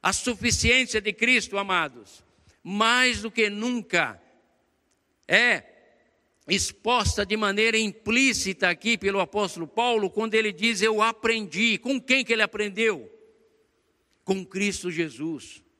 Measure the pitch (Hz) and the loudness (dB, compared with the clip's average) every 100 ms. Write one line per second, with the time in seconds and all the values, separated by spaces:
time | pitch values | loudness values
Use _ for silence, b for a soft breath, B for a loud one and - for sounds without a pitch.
0 | 175 196 247 220 240 - 226 247 240 220 | 0 -2 -4 -2 0 2 4 4 2 -2
1 | 208 - 233 247 - 196 196 180 151 123 | -4 -2 2 2 0 -6 -2 -2 -2 -8
2 | 101 - _ b b b 165 202 226 247 | -20 -20 _ b b b -8 0 2 4
3 | 254 220 220 226 208 208 233 240 - 175 | 2 0 -4 0 0 0 -4 -4 -2 0
4 | 139 95 _ _ _ _ _ _ _ _ | 0 -6 _ _ _ _ _ _ _ _
5 | _ _ - 190 240 180 - _ _ _ | _ _ 0 2 4 2 -4 _ _ _
6 | _ _ _ _ - 190 - - 220 247 | _ _ _ _ -2 -2 -2 -4 0 2
7 | 208 - 196 214 208 202 220 220 214 - | 2 -2 -2 0 0 2 2 2 -2 -4
8 | - 233 269 196 190 185 180 170 220 226 | -2 2 2 0 -4 -2 -2 0 -2 -2
9 | 196 196 170 208 196 175 156 - 240 226 | 0 -2 -2 -2 -4 -4 -6 -2 0 0
10 | 190 208 220 220 220 170 226 208 214 220 | 0 -2 0 0 0 -2 -2 2 0 2
11 | 220 226 226 226 196 156 226 208 240 269 | 0 0 -2 -2 -4 -2 0 0 -2 -4
12 | - 262 233 226 208 208 208 196 226 170 | 0 0 2 0 0 -2 -6 0 0 0
13 | 110 - - _ _ _ _ _ _ _ | -10 -20 -20 _ _ _ _ _ _ _
14 | _ _ - 190 180 190 202 190 180 160 | _ _ -4 -4 -4 -2 -2 -2 -6 -4
15 | 160 113 156 147 - - _ | -4 -4 -8 -8 -12 -20 _